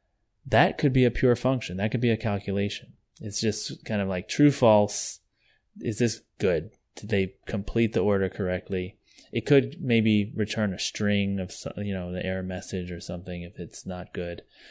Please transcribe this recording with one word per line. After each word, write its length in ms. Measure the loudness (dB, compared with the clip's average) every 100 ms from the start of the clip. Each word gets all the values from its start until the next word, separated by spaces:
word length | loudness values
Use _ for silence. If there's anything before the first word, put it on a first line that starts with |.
| _ _ _ _ 2
that 320 | 4 4 4
could 140 | 2
be 120 | 4
a 60 | 4
pure 260 | 4 2 2
function. 420 | 2 -2 -4 -2
That 120 | -2
could 100 | 0
be 100 | 0
a 60 | 0
calculation. 760 | 0 -4 -2 -2 -2 -4 -14 _ _ _
It's 200 | -10 -2
just 440 | -2 -2 -6 -10
kind 160 | -4 -2
of 80 | -2
like 200 | -4 -4
true, 220 | 4 4
false. 680 | 6 6 8 6 0 -8 -10 _ _ _ _ _ -8
Is 180 | -6 0
this 240 | 0 0 _ _
good? 320 | 0 0 -2 _ _ -16
Did 140 | -2
they 240 | 0 0 -4 -8
complete 460 | -6 -2 0 2
the 80 | 2
order 280 | 2 2 0
correctly? 680 | -2 -2 -2 -4 -4 -4 _ _ -20 -8
It 140 | -6 4
could 300 | 4 4 -6
maybe 520 | 2 4 4 4 2
return 380 | -2 -4 -2 -2
a 60 | -2
string 600 | -8 -2 0 2 0 -2
of 140 | -6
so-, 200 | -8 -10 -8
you 160 | -6
know, 200 | -4 -4
the 120 | -6
error 180 | -4 -4
message 480 | -4 -8 -6 -6 -6
or 100 | -8
something 420 | -8 -10 -8 -10
if 160 | -10 -10
it's 240 | -12 -10
not 300 | -10 -10 -8
good. 280 | -8 -8 -8 -14 _ -20